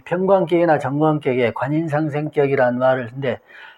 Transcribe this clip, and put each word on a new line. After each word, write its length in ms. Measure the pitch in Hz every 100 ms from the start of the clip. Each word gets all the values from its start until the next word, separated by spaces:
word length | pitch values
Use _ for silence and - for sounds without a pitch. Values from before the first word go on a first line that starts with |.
| -
평관격이나 720 | 175 190 190 165 175 170 143
정관격에 760 | 131 143 156 151 139 127 117
관인상생격이란 1300 | - 131 156 165 147 160 147 151 151 139 135 123 123
말을 300 | 131 131 117
하는데, 300 | 131 131 107 _ - -